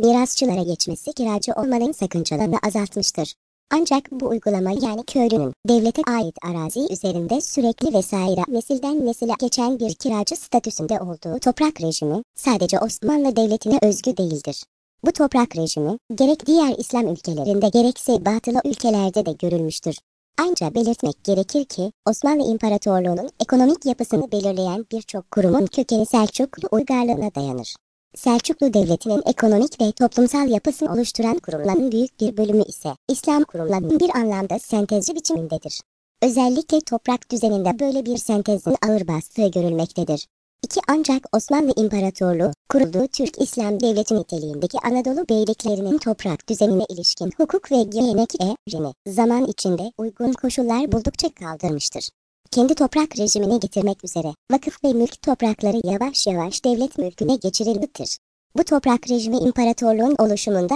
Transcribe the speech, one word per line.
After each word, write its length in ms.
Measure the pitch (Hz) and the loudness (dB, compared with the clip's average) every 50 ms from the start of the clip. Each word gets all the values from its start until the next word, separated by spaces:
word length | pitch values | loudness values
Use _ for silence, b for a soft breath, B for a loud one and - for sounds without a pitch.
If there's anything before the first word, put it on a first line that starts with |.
mirasçılara 600 | 220 233 240 247 254 247 - - 269 247 180 185 175 | 4 4 4 4 2 0 0 0 0 0 0 0 -2
geçmesi 500 | 175 170 - - - 160 - - 294 302 | -2 -2 -2 -4 -4 -4 -6 -8 -8 -6
kiracı 380 | - 247 220 208 208 - 247 226 | -4 -2 -2 -2 -2 -2 -4 -4
olmanın 380 | - 247 262 247 233 233 277 | -2 -2 0 0 0 0 -2
sakıncalarını 640 | 320 - 202 185 - 170 160 - 156 147 160 175 185 - - | -2 -2 -4 -2 -2 -2 -2 -2 -2 -2 0 0 0 0 0
azaltmıştır. 680 | 208 - 214 202 - - 208 - - - - 151 - - _ _ _ _ _ _ _ | 0 -2 -2 -4 -4 -4 -4 -4 -2 -2 -4 -6 -6 -8 _ _ _ _ _ _ _
Ancak 400 | 285 311 339 - 277 277 277 - | 0 0 2 2 0 0 0 -4
bu 160 | 269 254 262 | -8 -6 -4
uygulama 440 | - 233 226 - 214 202 185 185 185 | -2 -2 -2 0 0 0 0 0 -2
yani 320 | 196 - 262 226 214 220 240 | -2 -2 -2 -4 -4 -6 -8
köylünün 500 | - - 269 240 233 226 220 143 127 131 - - | -2 0 2 2 4 2 2 0 -2 -6 -4 2
devlete 340 | 208 240 233 214 233 - - 311 | 2 4 4 4 2 0 0 -2
ait 280 | - 240 233 214 165 - - - | 0 0 0 -2 -2 -6 -8 -8
arazi 480 | 175 175 165 160 160 - 240 285 - 190 | -6 -4 -4 -4 -4 -4 -4 -4 -4 -4
üzerinde 480 | 180 - 190 185 175 170 165 226 294 | -4 -4 -2 -2 -2 -2 0 -2 -2
sürekli 520 | - - - 285 233 233 233 - - 330 302 | -2 -2 0 2 2 2 2 0 0 2 2
vesaire 480 | 196 285 - 220 196 185 190 185 180 175 | 2 0 0 0 0 2 2 2 0 0
nesilden 580 | - 254 226 - - 277 254 262 277 294 302 262 | 0 -2 -4 -2 -2 -2 -2 -2 -2 -2 0 0
nesile 280 | 233 233 - 240 233 226 - | -2 -2 -2 -2 -2 0 0
geçen 400 | 262 240 - 254 240 247 262 226 | -2 0 0 0 0 0 0 0
bir 140 | 226 220 160 | -2 -4 -4
kiracı 420 | - - 262 220 208 202 - 330 | -4 -2 -2 0 0 -2 -2 -6
statüsünde 640 | - - - - 233 - 226 - - 160 151 220 - | -8 -4 0 0 0 0 0 -4 -6 -4 -2 -2 -2
olduğu 400 | 185 180 170 156 - 170 160 165 | -2 -6 -10 -8 -8 -8 -6 -2
toprak 420 | - 247 240 - 302 302 311 - | 0 0 2 2 0 0 0 -2
rejimi 400 | 165 160 156 - 151 147 151 208 240 - _ | -2 -4 -2 -2 -2 -2 -2 -2 -4 -8 _
sadece 440 | - - 277 233 185 180 180 196 196 | -4 0 0 2 2 2 0 0 0
Osmanlı 560 | 214 226 - - - 233 302 294 285 269 220 | 0 -2 -4 -2 0 0 2 2 2 2 2
Devleti'ne 440 | 226 226 214 214 226 - 214 240 277 | 2 2 2 0 0 0 0 2 4
özgü 360 | - 208 196 - - 254 - | 4 2 2 0 -2 -2 -2
değildir. 460 | - 185 165 160 143 - 147 143 - - - _ _ _ _ _ _ - | -2 -2 -2 -4 -4 -6 -8 -10 -10 -12 -18 _ _ _ _ _ _ -2
Bu 60 | 302 | 0
toprak 460 | - - 294 269 - 254 233 - - | 2 2 2 2 4 2 2 2 0
rejimi 400 | 165 160 156 - 151 147 156 214 233 - - 233 | -2 -4 -2 -2 -2 -2 -2 -2 -6 -8 -6 0
gerek 320 | 196 269 277 311 302 - | 2 4 4 4 2 2
diğer 280 | 277 311 330 302 269 226 | 4 4 4 4 2 0
İslam 300 | - - - - 240 233 | -2 -4 -4 -2 -2 0
ülkelerinde 640 | 175 170 - - - 165 151 135 196 202 202 196 208 | -2 -2 -4 -6 -6 -6 -2 0 0 2 4 4 6
gerekse 560 | - 240 233 247 254 - - - 240 190 180 | 6 6 4 4 2 0 0 0 0 2 2
batılı 360 | 196 214 226 - 247 233 254 - | 0 0 0 0 -2 0 0 0
ülkelerde 600 | 285 277 - - 233 214 202 196 190 180 214 202 | -2 -2 0 0 2 2 2 0 0 0 0 -2
de 60 | 170 | -2
görülmüştür. 680 | 151 - - 175 180 170 160 156 - - - 170 147 - - _ _ _ _ _ _ - | -4 -4 -2 -2 0 0 -2 -4 -6 -6 -6 -6 -6 -6 -12 _ _ _ _ _ _ -2
Ayrıca 340 | 320 359 349 - - - 233 | 0 0 0 -2 -2 -2 0
belirtmek 480 | 233 233 220 233 - - - 143 - - | 0 0 0 0 -2 -2 -4 -4 -4 -2
gerekir 420 | 196 196 190 190 - - - 277 | 0 0 0 0 0 -2 -2 -2
ki, 260 | - - - 180 208 - _ _ | -4 -4 -6 -6 -6 -8 _ _
Osmanlı 460 | 214 220 - - 294 302 294 277 - | -2 -2 0 0 0 2 2 0 0
İmparatorluğu'nun 800 | 226 214 - 214 208 208 - 214 190 185 180 180 170 175 220 285 - - | -2 0 0 0 0 0 2 2 2 2 2 0 -2 -2 -4 -8 -6 -6
ekonomik 460 | - - 262 254 254 269 330 - - | -2 2 4 4 6 4 4 2 0
yapısını 460 | 269 240 - 233 - 226 180 269 247 | -2 -2 -2 -2 -2 0 0 0 -2
belirleyen 540 | - 208 190 196 190 185 185 180 175 214 226 - | -2 -2 -2 -2 -2 -2 -2 -2 -4 -6 -6 -8
birçok 400 | - 226 - - - 196 - _ | -10 -10 -10 -10 -12 -12 -12 _
kurumun 340 | - 208 190 175 185 277 294 | 0 2 4 4 4 4 2
kökeni 400 | 277 - 285 254 - 233 214 220 | 0 0 -2 0 0 0 0 2
Selçuklu 600 | - - 226 214 202 - - 262 - - - - - | 2 2 2 2 2 0 -2 -4 -4 -4 -8 -4 -2
uygarlığına 640 | - 220 269 - 262 247 240 240 233 - 214 208 - | 0 0 0 0 0 0 0 0 0 -2 -2 -4 -4
dayanır. 400 | 139 139 139 127 127 113 - - - _ _ _ _ _ _ - | -4 -4 -4 -4 -6 -8 -10 -14 -18 _ _ _ _ _ _ -20
Selçuklu 580 | - - 254 233 233 - - 311 - 285 269 214 | -4 0 2 2 2 2 -2 0 0 0 2 4
Devleti'nin 500 | 208 180 165 170 - - 220 208 202 - | 4 4 4 2 0 0 0 0 0 0
ekonomik 560 | - 254 - 233 220 208 202 254 302 - - | 0 0 2 2 4 4 4 2 0 0 0
ve 100 | 226 214 | -2 0
toplumsal 580 | - - 247 233 - 233 247 240 - 285 285 254 | 2 2 0 2 4 2 2 2 2 2 2 2
yapısını 440 | 226 202 - 311 269 - 302 277 247 | 0 0 0 -2 -2 -2 -2 -2 0
oluşturan 440 | 226 240 - - - 226 226 240 | -2 -2 -2 -2 -2 0 0 -2
kurumların 540 | 349 - - 165 151 147 196 190 339 254 262 | -2 -4 -6 -6 -4 -2 0 2 2 2 2
büyük 300 | 220 226 254 262 - - | 2 0 0 -2 -2 -2
bir 160 | 220 233 214 | -2 -2 0
bölümü 260 | 208 214 208 208 214 196 | 0 0 2 4 2 2
ise 260 | - - - - 156 131 - _ - | 0 -4 -8 -10 -10 -10 -6 _ -4
İslam 340 | 269 - - 311 294 294 302 | -4 -2 0 2 2 2 2
kurumlarının 560 | - - 170 165 - 196 190 180 - 320 302 | 0 -2 -4 -2 -2 0 0 2 2 2 2
bir 160 | 349 349 359 | 2 2 2
anlamda 440 | 247 233 220 202 190 196 190 - - | 0 0 0 0 -2 -2 -2 -4 -4
sentezci 560 | - - 226 208 202 - 214 202 190 - 320 | -4 -2 -2 -2 0 0 0 0 0 -2 -4
biçimindedir. 680 | 330 - - 320 180 165 147 160 156 - 151 - - - _ _ _ _ _ _ _ | -4 -4 -2 -2 -2 -2 -4 -6 -6 -6 -10 -12 -12 -14 _ _ _ _ _ _ _
Özellikle 600 | 233 254 226 262 254 247 247 285 330 - 311 311 | 0 0 2 2 2 2 2 0 0 0 0 0
toprak 500 | 311 - 233 226 - - 247 - - - | 0 -2 -4 -4 -2 -2 -4 -4 -4 -6
düzeninde 480 | 247 220 226 220 214 196 185 185 202 220 | -4 -2 0 0 0 2 0 0 0 0
böyle 260 | 285 277 262 269 226 | -2 -2 0 -2 -2
bir 120 | 233 240 | -4 -4
sentezin 580 | 240 - - 214 202 202 - 208 185 - 175 269 - - | -4 -2 0 0 0 0 0 -2 0 0 0 0 0 2
ağır 200 | 311 220 208 180 | 2 0 0 0
bastığı 400 | 165 160 156 - - - 226 214 | -2 -4 -4 -6 -6 -2 0 0
görülmektedir. 800 | 190 165 180 175 175 170 165 165 - - 185 160 151 151 143 - - _ _ _ _ _ _ - | 2 2 0 0 0 0 -2 -2 -2 -4 -4 -2 -2 -2 -4 -6 -12 _ _ _ _ _ _ -12
İki, 160 | - - 392 - | -6 -4 -2 0
ancak 480 | - 285 311 311 - 262 269 - - - | 2 2 2 2 2 0 0 -2 -2 -2
Osmanlı 380 | 226 - - 277 294 311 262 - | -2 0 0 0 2 2 2 2
İmparatorluğu, 760 | - 220 208 214 202 190 190 - - 190 180 175 165 175 151 143 - _ - | 2 2 2 0 0 -2 -2 -2 0 0 0 2 2 0 0 -2 -6 _ 0
kurulduğu 380 | - 277 262 165 165 185 254 | 2 2 2 2 2 0 -2
Türk 340 | 277 - - 269 311 - - | -2 -2 -2 -4 -4 -2 -2
İslam 380 | 285 - - 247 220 208 208 196 | -4 -2 -2 -2 -2 -2 0 0
Devleti 360 | 247 226 214 208 214 - 220 | 0 2 2 0 0 0 0
niteliğindeki 640 | 208 - - 180 160 151 151 147 147 180 175 - 262 | 0 0 -4 -6 -6 -6 -6 -4 -4 -4 -4 -2 -4
Anadolu 460 | - 240 247 254 233 254 269 320 349 - | -2 0 0 0 0 0 -2 -2 0 2
beyliklerinin 680 | 226 214 214 214 220 - - 220 208 190 202 190 294 | 2 2 2 0 -2 -2 -2 -2 -2 -2 0 0 0
toprak 520 | 302 - 226 214 - - 196 156 - - - | 0 0 -2 -4 -2 -2 -4 -4 -4 -4 -6
düzenine 360 | 226 - 208 208 190 185 - - | 0 2 2 2 4 2 0 -2
ilişkin 420 | 190 170 175 - - - 175 185 - | -4 -2 -2 -2 -2 -2 -4 -4 0
hukuk 340 | - 320 - - 392 - - | 0 0 0 0 -2 -2 0
ve 120 | 277 247 220 | 2 2 2
gelenek 460 | 202 202 226 254 247 202 202 233 - - 320 | 2 0 0 2 2 2 2 0 0 -2 -2
evrimi, 520 | 185 190 226 - _ 208 180 156 156 139 131 - _ | -2 -2 -2 -4 _ -8 -6 -4 -4 -6 -6 -8 _
zaman 380 | 202 190 214 233 233 240 247 262 | -4 0 2 2 4 4 2 2
içinde 460 | 262 202 - - 190 180 165 185 233 - | 0 -2 -2 0 0 0 0 -2 -6 -8
uygun 360 | - 220 226 - - 240 262 254 | -8 -8 -8 -6 -2 -2 -2 -2
koşullar 580 | - - 254 - 269 247 233 226 247 285 196 | -2 -4 -2 -2 0 0 0 0 0 0 0
buldukça 380 | 196 226 220 - - - - 160 | 0 -2 -2 -4 -4 -2 -4 -4
kaldırmıştır. 800 | - - 185 160 160 147 - 170 151 143 - - - - - - - _ _ _ _ _ _ _ | -4 -6 -10 -10 -8 -4 -2 -2 -2 -2 -4 -6 -6 -8 -10 -12 -12 _ _ _ _ _ _ _
Kendi 240 | - 240 240 262 311 | 2 4 4 4 4
toprak 440 | - 285 254 - 302 302 311 - 214 | 4 2 2 2 0 0 0 -2 -2
rejimine 380 | 208 208 - 208 202 196 233 | -2 0 0 0 2 2 0
getirmek 460 | 233 190 - - 202 202 202 196 - - | 0 0 -2 -2 0 0 0 -2 -4 -8
üzere, 300 | 180 - 170 160 151 156 - _ - | -8 -6 -4 -4 -4 -8 -10 _ 0
vakıf 320 | 254 269 - 311 - - - | 0 0 0 -4 -6 -2 0
ve 100 | 277 247 | 2 2
mülk 280 | 233 233 240 - - | 2 0 0 -2 -4
toprakları 600 | - 302 254 - 240 220 214 - 214 202 208 233 208 | -2 -2 0 2 0 0 0 0 0 0 0 0 -2
yavaş 440 | 180 196 202 240 277 277 - - | -2 -2 -2 -2 -2 -2 -2 -2
yavaş 380 | 208 185 170 165 185 196 - - | 0 0 -2 -2 -4 -4 -2 0
devlet 320 | 254 240 226 254 294 - | 0 2 2 0 -2 -2
mülküne 380 | - 233 180 - - - 151 262 | -4 -6 -6 -4 -2 0 0 0
geçirilmiştir. 840 | - - 190 - - 220 220 226 202 254 - - - 135 - - - _ _ _ _ _ _ - | 0 0 -2 -2 0 0 0 0 0 -2 -6 -6 -8 -8 -8 -10 -10 _ _ _ _ _ _ -2
Bu 60 | 247 339 | -2 2
toprak 460 | - 302 277 - 262 240 240 - 247 | 2 2 2 4 2 2 2 0 0
rejimi 280 | 247 240 220 226 233 | -2 -2 0 0 0
imparatorluğun 800 | 254 247 254 - 247 240 233 233 - 247 226 220 214 226 269 294 - | 2 2 2 2 2 2 0 0 2 2 2 2 4 2 2 4 4
oluşumunda 560 | 220 214 208 208 - 220 202 185 180 180 277 | 2 2 2 0 0 0 0 0 0 0 -2